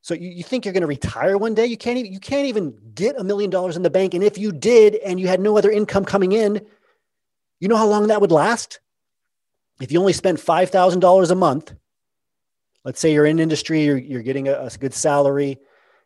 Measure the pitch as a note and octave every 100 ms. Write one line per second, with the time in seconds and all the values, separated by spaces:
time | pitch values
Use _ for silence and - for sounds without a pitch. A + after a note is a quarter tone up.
0 | - E3+ F3 F3 E3+ B3+ G#3 F#3+ E3 C#3
1 | - A2+ D#3 G3 A3 G#3+ A#3+ A3+ A#3 B3
2 | G#3+ F#3+ - C#4 C#4+ G#3+ D#3+ - A2+ -
3 | G#3+ C4+ F#3+ G3+ G3+ F#3 F3+ E3 F3+ F#3
4 | F#3+ F3 G3+ F#3 G#3+ D#3 G3 A#3+ G#3+ G#3+
5 | G3 F#3 F#3 F#3 G3+ G#3+ G3+ G#3+ G#3 G3
6 | F#3+ G3 F#3 G#3+ G#3 G#3 - _ _ _
7 | _ _ _ _ _ _ F#3+ A3+ G#3+ G#3
8 | G#3+ G#3 G3 D#3 F3+ A3+ - - _ _
9 | _ _ _ _ _ _ _ _ C3 E3
10 | F#3+ E3+ F#3+ D#3+ - E3 F3+ F#3+ F#3 F3
11 | F3+ F#3+ E3+ F#3 E3+ A#2+ - - _ _
12 | _ _ _ _ _ _ _ _ C3 -
13 | D#3+ D3+ D3+ E3 D#3+ D3 - D#3+ D3 C3+
14 | C3+ B2+ A#2 C3+ C3+ C#3 C3 - C3+ -
15 | D#3 C#3+ C#3 C#3 C#3 C3+ _ _ _ _